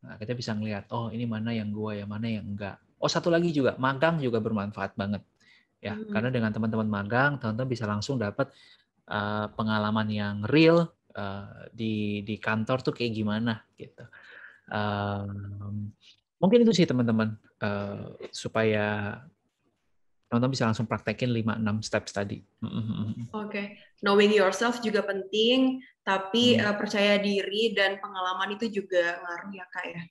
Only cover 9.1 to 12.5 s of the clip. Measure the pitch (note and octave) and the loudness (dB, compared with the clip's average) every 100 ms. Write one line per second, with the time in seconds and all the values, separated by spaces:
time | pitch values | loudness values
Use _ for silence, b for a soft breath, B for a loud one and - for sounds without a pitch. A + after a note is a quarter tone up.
9.1 | G#2 G#2 G#2+ G#2 - A2 G#2+ G#2+ A2 G#2+ | -4 -2 -2 -4 -2 0 2 2 0 0
10.1 | G#2+ G#2 G#2 G#2 D3 D#3+ E3+ E3+ _ _ | -2 -4 -4 2 6 8 8 4 _ _
11.1 | - G2+ G2 G2+ G#2+ - - A2 G#2+ G#2 | -10 -8 -8 -12 -16 -20 -6 -4 -2 -2
12.1 | G#2 G2+ G#2 - | -4 -4 -6 -2